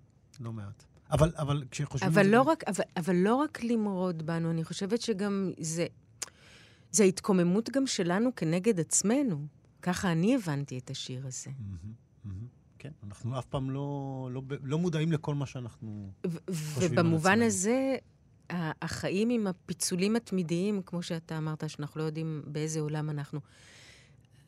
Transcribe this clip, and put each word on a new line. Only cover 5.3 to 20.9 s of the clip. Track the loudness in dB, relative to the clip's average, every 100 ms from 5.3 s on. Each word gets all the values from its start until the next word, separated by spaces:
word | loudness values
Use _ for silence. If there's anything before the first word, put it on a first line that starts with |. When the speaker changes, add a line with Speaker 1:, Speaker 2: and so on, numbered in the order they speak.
| -2 -2 -4
Speaker 2:
זה... | -4 -2 -4 -6 -20 -14 -14 -14 -20 -20 -20 -20 0
זה | 6
ההתקוממות | 6 6 4 6 6 4 2
גם | 0 0
שלנו | 0 0 2 2 0
כנגד | 0 2 2 2
עצמנו. | 0 0 2 2 2 -2 -6 -12 _ _
ככה | -4 0 2
אני | 4 4 2
הבנתי | 0 -2 -4 -8
את | -8
השיר | -10 -8 -8 -8
הזה. | -10 -12 -10
Speaker 1:
מהמם, | -10 -10 -12 -14 _ _
מהמם. | -12 -10 -12 -16 _ -16
כן, | -16 -14
אנחנו | -14 -8 -6 -4
אף | -4
פעם | -4 -2
לא, | -4 -4 -6 -6 -8 -6
לא | -8
ב-, | -6 -8
לא | -2 0
מודעים | 2 2 2
לכל | 0 0 -4
מה | -4
שאנחנו | -6 -10 -10 -10 -10 -12 -8 -6
Speaker 2:
ו-, | -6 -6 -6 -4
Speaker 1:
חושבים | -2 2 4
על | 4
Speaker 2:
ובמובן | 4 4
Speaker 1:
עצמנו. | 6 4
Speaker 2:
הזה, | 2 0 0 0 -2 -6 _ _ _ -8
ה-, | -4 -4 -4 -8
החיים | -4 -2 0 2
עם | 2 0
הפיצולים | -4 -8 -6 -2 0 2 0
התמידיים, | 0 -2 0 0 0 -2
כמו | -4